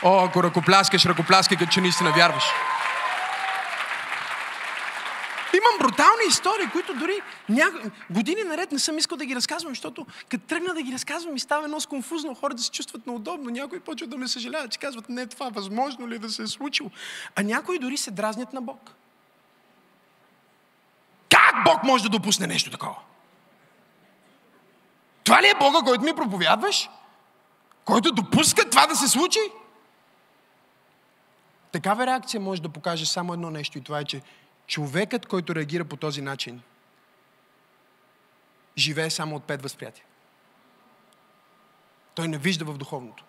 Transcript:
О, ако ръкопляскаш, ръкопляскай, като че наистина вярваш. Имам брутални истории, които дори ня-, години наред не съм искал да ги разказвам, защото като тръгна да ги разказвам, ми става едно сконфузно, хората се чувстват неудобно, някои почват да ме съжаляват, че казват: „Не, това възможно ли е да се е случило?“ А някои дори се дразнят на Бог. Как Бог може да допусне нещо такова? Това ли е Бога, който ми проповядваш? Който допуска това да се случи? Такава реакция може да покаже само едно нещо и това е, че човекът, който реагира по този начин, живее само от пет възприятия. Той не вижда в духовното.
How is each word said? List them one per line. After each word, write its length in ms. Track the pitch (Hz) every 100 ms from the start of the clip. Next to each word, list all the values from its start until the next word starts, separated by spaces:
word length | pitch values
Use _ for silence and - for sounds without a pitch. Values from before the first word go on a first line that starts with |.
О, 220 | 180 190 185
ако 180 | 165
ръкопляскаш, 640 | 175 175 170 190 190 190 175
ръкопляскай, 520 | 175 175 190 185 180
като 140 | 175
че 100 | 190
наистина 300 | 185 - 170
вярваш. 320 | 156 170 - - - - - - - - - - - - - - - - - - - - - - - - - - - - - - - -
Имам 260 | 370 440 415
брутални 440 | 262 202 302 453 427
истории, 420 | 240 370 427 311
които 220 | 320 370
дори 280 | 285 330 403 - - -
ня-, 420 | 226 330 330 220 - -
години 340 | 180 233 392
наред 280 | 392 311 370
не 80 | 277
съм 180 | - 311
искал 200 | 339 311
да 80 | 277
ги 100 | 262
разказвам, 360 | 240 349 330
защото 360 | 247 311 240 294 - -
като 180 | 233 -
тръгна 260 | 330 359
да 80 | 330
ги 120 | 262
разказвам, 400 | 254 - 302 339
ми 60 | 269
става 260 | - 294 302
едно 140 | 302
сконфузно, 560 | 294 285 233 330 302 254
хората 260 | 277 247
се 100 | 247
чувстват 360 | - 269 - 240
неудобно, 420 | 240 214 349 254
някои 300 | 233 269 359
почват 300 | - 285 320
да 80 | 262
ме 100 | 254
съжаляват, 440 | 254 233 302 262
че 80 | -
казват: 300 | 285 240 220
„Не, 180 | 247 247
това 220 | - 269
възможно 580 | 214 196 214 277 254 240
ли 80 | 233
е 40 |
да 100 | 220
се 140 | 220
е 40 | 220
случило?“ 440 | - 277 - 220 - - - - -
А 80 |
някои 360 | 202 240 302 359
дори 180 | 254 277
се 140 | -
дразнят 420 | 190 214 214 254
на 80 | 269
Бог. 300 | 247 269 - _ _ _ _ _ _ _ _ _ _ _ _ _ _ _ _ _ _ _ _ _ _ _ _
Как 340 | - - -
Бог 200 | - 320
може 200 | 262 254
да 60 | 214
допусне 380 | 208 180 196 180
нещо 240 | 170 -
такова? 280 | - - - - _ _ _ _ _ _ _ _ _ _ _ _ _ _ _ _ _ _ _ _ _
Това 180 | - -
ли 60 | 392
е 120 | 415
Бога, 200 | 277 302
който 200 | 254 247
ми 120 | 277 311
проповядваш? 760 | 262 185 165 214 370 381 - - - _ _ _ _ _ _ _ -
Който 260 | 220 277
допуска 580 | 240 185 240 302 - 311
това 180 | 262 302
да 80 | 311
се 120 | 269
случи? 320 | 247 359 427 427 - - _ _ _ _ _ _ _ _ _ _ _ _ _ _ _ _ _ _ _ _
Такава 340 | 170 190 214 254
реакция 360 | 262 - 226
може 200 | 190 185
да 80 | 160
покаже 360 | 151 175 170 156
само 280 | - 175
едно 160 | 175 170
нещо 280 | 156 147 -
и 60 |
това 160 | 131 151
е, 60 | 143
че 160 | 139 - - _ _ _
човекът, 580 | - 147 143 190 247 -
който 300 | 185 170 165
реагира 300 | 151 170 156
по 120 | 143
този 240 | 156 147
начин, 400 | 139 135 - 120 _ _ _ _ _ _ _ _ _ _ _ _ _ _ _ _ _ _ _ _ _ -
живее 320 | 147 151 160
само 260 | 160 156 151
от 80 |
пет 180 | - 143
възприятия. 440 | 131 - 120 - _ _ _ _ _ _ _ _ _ _ _ _ _ _ _ _ _ _ _ _ _ -
Той 120 | 165
не 100 | 156
вижда 280 | 151 175 156
в 120 | 147
духовното. 460 | 139 143 123 110